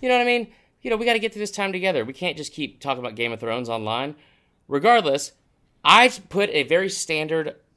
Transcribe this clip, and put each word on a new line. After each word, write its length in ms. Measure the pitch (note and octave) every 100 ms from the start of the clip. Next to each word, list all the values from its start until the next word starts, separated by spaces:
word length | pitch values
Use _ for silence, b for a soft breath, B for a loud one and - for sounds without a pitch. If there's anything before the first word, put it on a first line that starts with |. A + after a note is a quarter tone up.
you 60 | B3+
know 60 | B3
what 60 |
I 40 | A#3+
mean? 220 | A#3+ A3 b b _
You 80 | B3+
know, 60 | A3
we 100 | A#3
gotta 140 | A3+
get 140 | G#3+
through 80 | G#3
this 100 | G#3
time 200 | - G3
together. 320 | F#3+ F#3+ D#3+ A2
We 80 |
can't 240 | C3+ F3+ D3
just 160 | D3
keep 260 | - C#3 -
talking 200 | C#3+ B2+
about 120 | B2 A2
Game 160 | A#2
of 60 | A2+
Thrones 260 | A#2 A#2 A#2+
online. 480 | A2+ G#2+ A2+ C#3 D3+ b b b b -
Regardless, 640 | C#3+ F3+ A#3+ E3+ C#3 - - _ _ _ _
I 260 | C#3+ G3 B3 - -
put 200 | F#3 G3+
a 120 | D3+
very 260 | C3+ E3 F#3+
standard 640 | - - D#3 D#3 D#3+ D3+ - _